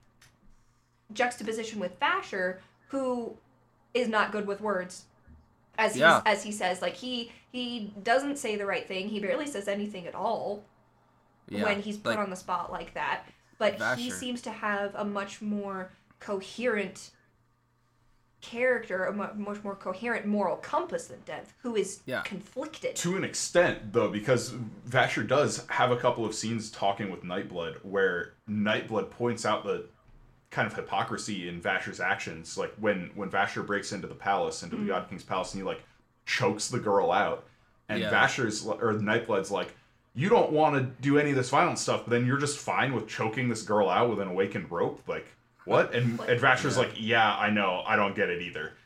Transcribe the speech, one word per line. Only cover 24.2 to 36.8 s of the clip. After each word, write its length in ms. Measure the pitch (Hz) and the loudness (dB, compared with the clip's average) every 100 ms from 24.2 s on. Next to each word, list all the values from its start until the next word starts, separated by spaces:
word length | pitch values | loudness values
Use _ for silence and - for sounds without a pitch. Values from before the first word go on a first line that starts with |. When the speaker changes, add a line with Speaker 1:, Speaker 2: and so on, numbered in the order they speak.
| 139 120 - 127 110 - - | 2 2 2 -6 -10 -12 0
Speaker 3:
Vasher 380 | 127 - - - | 2 4 2 2
does 400 | 135 123 - - | 4 4 0 -2
have 220 | - 127 | 2 4
a 60 | 120 | 4
couple 280 | 127 117 | 2 2
of 100 | 107 | -2
scenes 360 | 107 110 113 - | -4 -4 -4 -6
talking 400 | - 101 98 101 | -2 0 0 -4
with 120 | 90 | -6
Nightblood 600 | 90 92 92 87 82 80 | -6 -6 -4 -6 -6 -8
where 480 | 98 98 95 87 82 - - | -4 2 2 2 -6 -10 -4
Nightblood 640 | 104 104 117 - 107 92 | 0 2 0 0 -2 -2
points 340 | - 120 110 | -2 -2 0
out 200 | 107 107 | 0 0
the 200 | 101 - - _ - - - _ _ | 0 -4 -6 _ -20 -20 -20 _ _
kind 160 | - 107 | -2 -2
of 80 | |
hypocrisy 720 | 104 - 98 - 104 - 98 87 | -4 -4 -2 -2 -4 -6 -6 -6
in 120 | 85 | -4
Vasher's 400 | 98 95 107 90 | 0 0 -2 -2
actions, 560 | 90 101 - 80 82 - | -2 -2 -4 -10 -8 -6
like 160 | 85 - | -6 -2
when, 300 | 107 95 82 | 0 0 -4
when 160 | 101 95 | -8 -2
Vasher 340 | 98 101 113 | 0 0 -2
breaks 280 | 98 101 - | -2 -4 -4
into 140 | 101 87 | -6 -8
the 60 | |
palace, 480 | - 101 98 82 - | -4 0 0 0 -4
into 140 | 85 - | -8 -4
the 60 | |
Speaker 1:
Mm. 40 | 101 | -2
Speaker 3:
God 200 | 92 90 | -2 -4
King's 140 | 90 | -10
palace, 300 | - 95 90 | -4 -4 -4
and 80 | 98 | -6
he, 40 | 92 | -6
like, 160 | 80 - _ _ _ | -6 -10 _ _ _
chokes 440 | - - 101 104 - | -4 0 2 0 -2
the 120 | 123 | -2